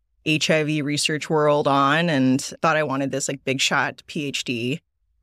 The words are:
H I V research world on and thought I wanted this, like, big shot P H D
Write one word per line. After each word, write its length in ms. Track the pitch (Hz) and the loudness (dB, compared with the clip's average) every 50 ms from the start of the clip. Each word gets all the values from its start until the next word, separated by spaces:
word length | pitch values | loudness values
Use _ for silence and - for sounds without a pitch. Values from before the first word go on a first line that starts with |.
| _ _ _ _ - | _ _ _ _ -2
H 260 | 156 156 156 - - | -2 0 0 2 2
I 120 | 170 156 151 | 2 2 2
V 200 | 147 156 151 139 | 0 -2 -2 -2
research 480 | 143 147 139 - - 156 147 - - | -2 -2 -2 -2 -2 -2 -4 -4 0
world 360 | 165 151 147 151 147 147 147 143 | 0 2 4 4 4 4 2 2
on 420 | 139 139 139 139 147 160 170 175 | 2 4 4 4 2 2 2 2
and 300 | 156 135 131 131 131 135 - - - - | 2 2 4 4 2 2 -2 -6 -8 -2
thought 160 | - 165 156 156 | 0 0 2 2
I 60 | 156 | 0
wanted 280 | 135 131 135 139 139 | -2 -2 -4 -4 -2
this, 160 | 139 135 - - | -4 -4 -4 -4
like, 160 | 139 135 - | -6 -6 -4
big 160 | 135 135 139 | -4 -2 0
shot 440 | - - 190 143 127 139 - - - | 0 0 2 0 0 -2 -4 -10 -16
P 200 | - - 175 143 | -12 -8 -8 -6
H 180 | 139 127 - - | -6 -6 -6 -6
D 380 | - 123 117 117 123 143 170 _ _ _ _ _ _ _ _ | -6 -6 -4 -4 -4 -4 -6 _ _ _ _ _ _ _ _